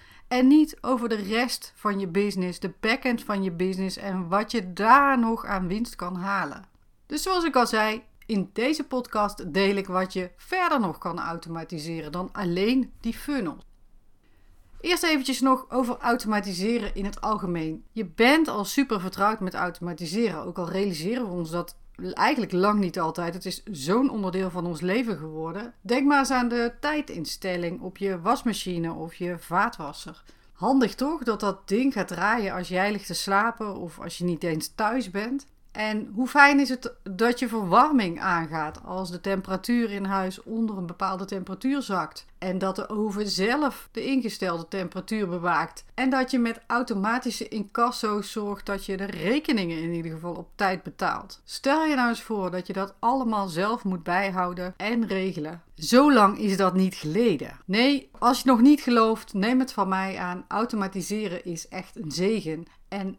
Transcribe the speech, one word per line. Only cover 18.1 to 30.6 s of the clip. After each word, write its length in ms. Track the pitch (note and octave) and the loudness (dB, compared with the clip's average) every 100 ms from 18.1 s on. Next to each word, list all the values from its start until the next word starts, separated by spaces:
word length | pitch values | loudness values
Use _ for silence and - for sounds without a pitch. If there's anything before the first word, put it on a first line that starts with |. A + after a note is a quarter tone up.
| - A#3+ D#4 D#4 | 4 6 6 4
al 160 | G#3+ | 0
super 360 | G3 - C4 G#3 | -2 0 0 0
vertrouwd 400 | F3+ - G#3 A3 | -4 0 0 0
met 140 | F#3 | -4
automatiseren, 920 | - F3+ - F3 E3+ E3 G3+ A3+ D#3 | -4 -4 -4 -8 -8 -4 0 0 -2
ook 140 | F3 E3+ | -8 -6
al 100 | E3 | -4
realiseren 560 | F#3+ G3+ D#3 F3 B3+ | -2 -2 -2 -4 -4
we 60 | G#3+ | -4
ons 200 | F3+ D#3+ | -4 -4
dat 260 | E3+ E3+ - - - F3+ | -4 -6 -10 -20 -12 -8
eigenlijk 380 | - A3 D4+ G3+ | 2 2 2 0
lang 280 | F3+ G3+ G#3 | 2 4 4
niet 200 | F#3 F3+ | 2 0
altijd. 340 | D#3+ F3 E3 | -2 -2 -4
Het 100 | F3+ | -6
is 180 | F#3 - - | -8 -10 -10
zo'n 400 | D#3 C#3 A3+ - | -6 0 2 2
onderdeel 400 | A3 F#3 F#3 F#3 | 0 -2 -2 -2
van 160 | F3 F3 | -4 -4
ons 140 | D#3 | -4
leven 360 | F3+ A3 A3+ D#3+ | -2 0 -2 -4
geworden. 580 | D#3 D#3 D#3+ F3+ A#3+ - | -8 -8 -8 -8 -12 -8
Denk 260 | G3 B3 C#4 | -2 2 4
maar 120 | C#4+ | 4
eens 120 | C4 | 4
aan 180 | B3+ A#3+ | 2 2
de 240 | A#3+ A#3+ A#3+ | 0 -2 -2
tijdinstelling 1000 | D4 D4+ - F3 D3+ - F#3+ F3+ E3+ F3+ | -2 -2 -4 -8 -8 -6 -4 -4 -4 -6
op 160 | F#3 - | -10 -4
je 240 | G3 F3+ | -4 -2
wasmachine 720 | F#3 B3+ A#3 F#3+ F#3 E3+ E3 | 0 0 0 -2 -4 -4 -4
of 220 | D#3+ E3 | -6 -10
je 220 | - F3+ E3+ | -8 -8 -8
vaatwasser. 840 | - F3 A3+ - D3 - F3 - - - - | -2 0 0 -2 -10 -12 -16 -18 -20 -20 -20
Handig 420 | - | -2